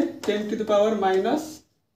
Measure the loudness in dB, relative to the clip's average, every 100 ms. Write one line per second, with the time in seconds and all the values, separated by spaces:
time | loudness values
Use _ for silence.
0 | 0 -2 -4 -2 -2 -4 2 4 4 2
1 | 2 2 2 -2 -4 -14 _ _ _